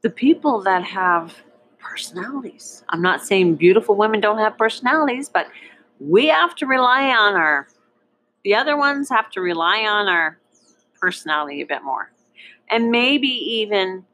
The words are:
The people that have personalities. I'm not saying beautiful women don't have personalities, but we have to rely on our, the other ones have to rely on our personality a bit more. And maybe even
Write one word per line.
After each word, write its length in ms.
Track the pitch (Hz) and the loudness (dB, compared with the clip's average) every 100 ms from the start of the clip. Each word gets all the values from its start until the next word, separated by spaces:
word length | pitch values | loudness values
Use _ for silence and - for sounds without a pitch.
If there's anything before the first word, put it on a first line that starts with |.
The 80 | 220 | -6
people 500 | - 262 320 302 233 | -2 2 2 2 0
that 200 | 190 185 | 0 0
have 540 | 180 190 185 175 170 - - _ _ _ | -2 -2 0 0 -2 -16 -20 _ _ _
personalities. 1040 | - - - 165 208 277 233 - - - _ | -16 -14 -12 -12 -10 -10 -12 -16 -20 -20 _
I'm 140 | 165 | -2
not 220 | 180 180 | -2 -2
saying 320 | - 196 180 156 | -2 2 2 4
beautiful 380 | 170 196 220 | 4 4 2
women 260 | 202 214 220 | 2 2 2
don't 180 | 208 214 | 0 0
have 200 | 214 214 | -2 0
personalities, 720 | 220 - 247 311 302 254 285 | -2 -2 -2 0 0 -4 -4
but 180 | 185 - - - - _ _ | -4 -4 -12 -20 -20 _ _
we 260 | 139 180 302 | 2 2 4
have 300 | 311 339 339 | 2 0 -2
to 100 | 269 | -2
rely 440 | 262 247 254 269 | 0 2 2 2
on 240 | 247 208 | 2 2
our, 340 | 196 156 147 143 _ _ _ _ _ _ _ | 2 2 0 -2 _ _ _ _ _ _ _
the 120 | - | 0
other 220 | 208 269 294 | 0 2 0
ones 320 | 285 285 285 | 0 0 -2
have 220 | 233 220 | -2 -2
to 100 | - | -4
rely 460 | 180 170 165 208 220 | -4 0 0 0 0
on 220 | 208 202 | 0 0
our 300 | 175 160 160 _ _ _ _ _ _ | 0 0 -4 _ _ _ _ _ _
personality 600 | 185 180 - 151 147 143 | -6 -6 -4 -4 -4 -8
a 60 | 143 | -8
bit 180 | 139 | -8
more. 260 | 135 123 - _ _ _ - - _ | -6 -8 -8 _ _ _ -20 -20 _
And 200 | 226 233 | -2 0
maybe 380 | 233 247 285 269 | 2 2 0 -2
even 760 | 254 190 226 214 208 190 190 185 | -4 -6 -4 -2 -2 -2 -6 -14